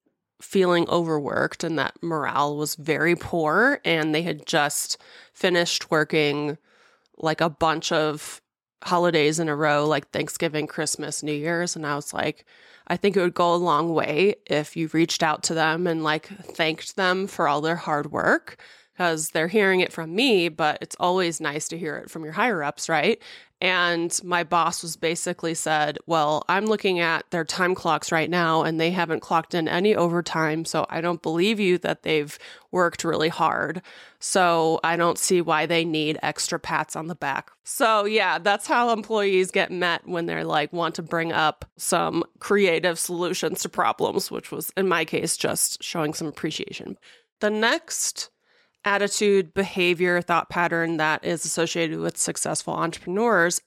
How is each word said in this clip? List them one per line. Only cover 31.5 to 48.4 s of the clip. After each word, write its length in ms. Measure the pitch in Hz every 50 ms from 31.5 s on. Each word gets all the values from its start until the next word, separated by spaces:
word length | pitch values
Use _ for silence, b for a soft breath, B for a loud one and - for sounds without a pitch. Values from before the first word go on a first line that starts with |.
| 233 208
you 180 | 214 185 180 175
that 240 | - 165 160 - -
they've 340 | 170 160 156 147 147 - - B B B B B B -
worked 320 | 180 180 170 - - -
really 240 | 127 156 170 156 165
hard. 520 | 165 - 170 156 - - - 151 160 180 B B B B B B B B
So 640 | - - - 196 185 175 170 165 160 160 160 - -
I 140 | 160 170
don't 200 | 170 175 175 -
see 240 | - - - 190 180
why 260 | 170 147 160 156 156
they 180 | 156 170 165 165
need 340 | 170 160 156 151 151 160 - -
extra 340 | 160 151 - - - - 165
pats 380 | - - 165 147 156 - -
on 100 | 165 160
the 80 | 165 175
back." 380 | - - 143 135 - - - _ _ _
So 420 | - - - - 226 220 214 202
yeah, 360 | 208 220 220 196 185 160 165
that's 260 | 170 208 202 202 -
how 240 | - 311 240 240 240
employees 640 | 233 214 214 - 220 214 202 196 196 185 185 185 -
get 180 | 196 185 -
met 380 | 175 180 180 175 170 - - -
when 180 | 180 170 170
they're, 160 | 165 165 160 160
like, 280 | 165 160 151 147 151 -
want 240 | 175 170 160 165
to 60 | - 175
bring 280 | 160 - 170 160 165 160
up 320 | 165 160 156 147 - - - _ -
some 460 | - - - 175 170 160 160 165 170 - _ _
creative 580 | - - 208 202 202 185 165 160 156 180 170 165
solutions 640 | - - 180 170 180 170 180 - - 160 185 - -
to 60 | 175
problems, 600 | - - 175 113 110 - - 104 - - 190 -
which 220 | - 120 - -
was 220 | - - 165 - -
in 120 | - 190 190
my 160 | 175 170 160
case, 320 | 160 - 151 - 165 -
just 440 | - - - - - - - - - -
showing 300 | - - 175 156 151 151
some 120 | - 175
appreciation. 720 | 151 143 - - 160 156 - - - - - - - - - b b b b b b _ _
The 120 | - 214
next 800 | 214 214 220 233 269 330 - - - - - - - - - - _ _